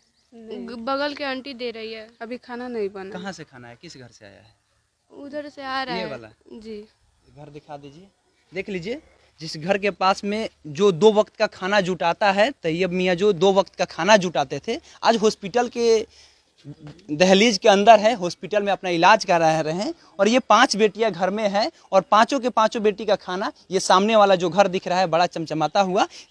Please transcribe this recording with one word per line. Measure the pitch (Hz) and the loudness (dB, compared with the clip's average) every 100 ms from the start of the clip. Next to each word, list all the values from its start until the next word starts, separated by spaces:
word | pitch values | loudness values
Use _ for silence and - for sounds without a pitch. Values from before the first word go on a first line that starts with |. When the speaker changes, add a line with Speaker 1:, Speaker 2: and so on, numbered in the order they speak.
| _ _ _ | _ _ _
Speaker 1:
नहीं। | 233 220 214 233 | -20 -16 -14 -14
Speaker 2:
ग-, | |
बगल | 233 233 277 294 | -12 -8 -6 -6
के | 285 | -8
आंटी | 285 262 277 | -8 -8 -12
दे | 233 240 | -12 -12
रही | 226 220 | -12 -14
है। | 220 220 240 | -16 -18 _
Speaker 1:
अभी | 233 247 | -14 -14
खाना | - 240 247 | -12 -14 -10
नहीं | 233 196 | -8 -8
बना। | 196 190 | -10 -14
Speaker 3:
कहाँ | 190 190 | -12 -12
से | 165 | -14
खाना | 151 127 120 | -18 -20 -20
है? | 120 | -20
किस | 170 139 | -20 -20
घर | 117 | -20
से | _ | _
आया | 101 98 | -20 -20
है? | 107 107 _ _ _ _ _ | _ _ _ _ _ _ _
Speaker 2:
उधर | - 285 294 294 | -20 -12 -12 -12
से | 285 | -14
आ | 269 262 | -8 -6
रहा | 262 233 | -6 -8
Speaker 3:
ये | |
Speaker 2:
है। | 170 | -8
Speaker 3:
वाला? | 127 110 _ _ | -12 -16 _ _
Speaker 2:
जी। | 240 220 208 214 _ _ _ _ 127 | -20 -16 -16 -18 _ _ _ _ -20
Speaker 3:
घर | 147 | -20
दिखा | 147 156 147 | -20 -18 -18
दीजिए, | 139 151 196 _ _ _ _ | -18 -20 -20 _ _ _ _
देख | 175 196 | -12 -8
लीजिए। | 185 165 285 - _ _ _ | -8 -8 -10 -14 _ _ _
जिस | 160 160 | -14 -6
घर | 170 202 | -2 -2
के | 196 | -2
पास | 185 190 196 | -2 -2 0
में | 202 214 220 _ 151 | -4 -6 -8 _ -12
जो | 143 202 | 0 2
दो | 156 214 | 4 4
वक्त | 208 202 - | 4 0 -2
का | 208 | -6
खाना | - 185 208 | -4 -2 0
जुटाता | 180 180 170 165 202 | 0 -2 -2 0 0
है, | 196 240 - | 2 0 -2
तैयब | 165 170 185 | -4 -2 -2
मियाँ | 185 185 | 0 -2
जो | 175 208 | 0 0
दो | 165 190 | 2 2
वक्त | 196 185 | 2 0
का | - | -4
खाना | 175 - 185 214 | -6 -2 2 4
जुटाते | 175 160 139 143 - | 2 -4 -4 -6 -8
थे, | 294 - - | -10 -12 -2
आज | 214 226 | 0 2
हॉस्पिटल | 214 - 196 233 247 | 0 -2 -4 -2 -2
के | 240 233 220 226 _ _ _ _ _ 143 - 147 - - | -2 0 0 -2 _ _ _ _ _ -20 -20 -20 -20 -8
दहलीज | 151 185 196 240 190 | 0 4 4 4 4
के | 214 | 4
अंदर | 196 208 214 | 6 8 8
है, | 214 | 6
हॉस्पिटल | 233 180 - 175 208 | 0 -4 -8 -6 -4
में | 202 | -2
अपना | 180 185 | -4 -2
इलाज | 170 180 214 | 2 4 4
करा | 190 170 160 160 | 2 2 2 0
रहे | 151 | -2
हैं। | 175 262 - _ - | -6 -8 -10 _ -2
और | 208 | 0
ये | 254 | 2
पांच | - 214 262 202 | 2 4 4 2
बेटियां | 214 202 220 | -2 0 -4
घर | 170 190 | -2 -4
में | 208 208 | -2 -2
हैं | 202 285 - _ | -2 -4 -8 _
और | 190 | 0
पांचों | - 208 226 277 | 4 4 4 0
के | 240 | -2
पांचों | 226 220 240 | 0 0 0
बेटी | 208 196 214 | -2 -2 -2
का | 185 | -4
खाना, | - 180 233 - - | -4 -8 -8 -12 -8
ये | 185 | -4
सामने | - 190 208 220 | 2 2 4 4
वाला | 202 | 4
जो | 185 175 | 2 2
घर | 180 190 | 2 2
दिख | 185 180 | -2 -4
रहा | 180 | -2
है | 180 | 0
बड़ा | 160 180 | 0 0
चमचमाता | 170 156 156 151 202 | -4 -6 -4 -2 0
हुआ, | 190 196 330 - - | 0 0 -2 -6 -6